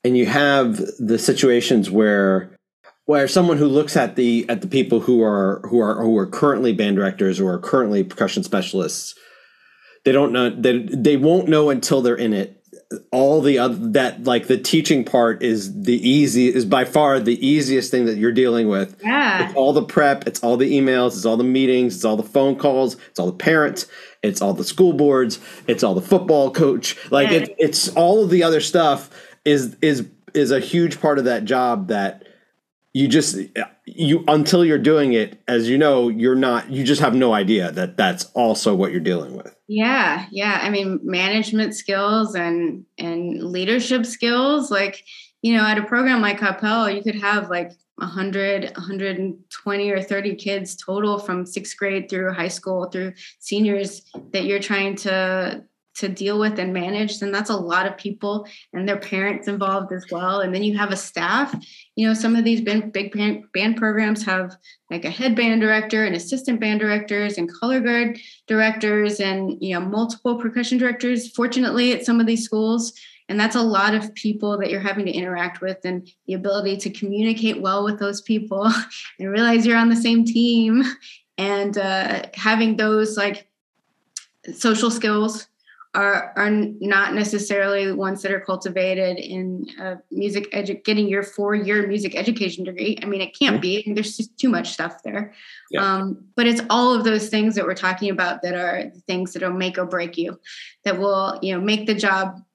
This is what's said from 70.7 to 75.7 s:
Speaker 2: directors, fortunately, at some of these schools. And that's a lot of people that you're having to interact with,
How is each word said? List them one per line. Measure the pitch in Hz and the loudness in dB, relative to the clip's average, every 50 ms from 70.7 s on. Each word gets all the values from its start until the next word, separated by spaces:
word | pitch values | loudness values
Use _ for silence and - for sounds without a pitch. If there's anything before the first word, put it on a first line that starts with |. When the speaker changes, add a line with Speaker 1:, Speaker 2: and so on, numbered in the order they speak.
| 247 247 | 0 0
Speaker 2:
directors, | 254 247 233 247 247 247 247 233 233 - | 0 0 -2 -2 -2 -2 -2 -2 -4 -6
fortunately, | - - 240 240 247 262 254 220 - 247 247 247 247 | -4 -2 -2 -2 0 0 0 0 2 2 2 2 0
at | 233 247 | 0 0
some | - 233 233 | 0 2 2
of | 226 | 4
these | 220 233 226 - | 2 0 -2 -2
schools. | - 220 214 220 220 226 240 233 - - - - - _ _ _ - | -4 -2 -2 0 0 0 -2 -4 -6 -12 -16 -20 -20 _ _ _ -6
And | 196 208 | -2 -2
that's | 214 226 226 | 0 0 0
a | 240 | 0
lot | 233 226 208 196 202 214 220 | 0 2 2 2 2 2 0
of | 214 214 214 - | -2 -4 -6 -12
people | - - 214 208 208 208 208 208 | -6 -6 -4 -4 -2 -4 -4 -2
that | 196 190 - | -2 -2 -4
you're | 175 196 | -4 -4
having | 190 196 196 208 196 | -4 -4 -4 -4 -4
to | 185 | -4
interact | - 175 180 185 180 175 175 180 170 - | -4 -6 -6 -6 -6 -6 -6 -8 -8 -8
with, | 180 190 | -8 -8